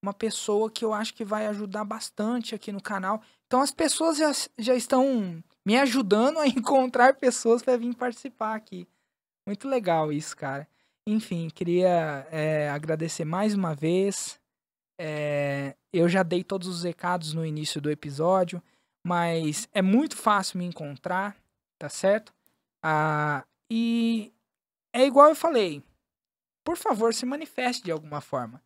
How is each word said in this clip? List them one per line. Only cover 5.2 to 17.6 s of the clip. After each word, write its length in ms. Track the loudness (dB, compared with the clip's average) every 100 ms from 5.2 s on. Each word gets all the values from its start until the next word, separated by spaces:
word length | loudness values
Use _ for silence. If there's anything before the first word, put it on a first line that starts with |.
| -2 -8 -16 _ 0
me 120 | 4
ajudando 600 | 4 2 2 4 4 4
a 80 | 2
<laughs> 20 |
encontrar 640 | 0 2 2 2 6 6 6
pessoas 460 | 0 0 2 2
pra 140 | 4 0
vir 180 | 0
participar 600 | -4 -6 -6 -14 _ -6
aqui. 320 | -6 -10 -16 -16 _ _ _ _ _ -10
Muito 220 | -8 -2
legal 420 | -2 0 0 0
isso, 220 | -4 -6 -10
cara. 300 | -8 -8 -12 _ _ _ -4
Enfim, 420 | -4 -2 -6 -6
queria, 760 | -6 0 2 4 4 0 -6 -8
é, 400 | -4 -2 0 -2
agradecer 540 | -4 -4 -4 -4 -6 -6
mais 260 | -2 0
uma 200 | 0 -2
vez. 640 | -2 0 0 0 -4 -10 -14 _ _ _ _ _ _
É, 760 | -8 -4 -2 -2 -2 -2 -6 -10 _
eu 160 | 2 4
já 140 | 4
dei 220 | 0 -2
todos 240 | -4 -8 -6
os 140 | -6
recados 500 | -6 -6 -4 -4 -4
no 120 | -6
início 360 | -4 -6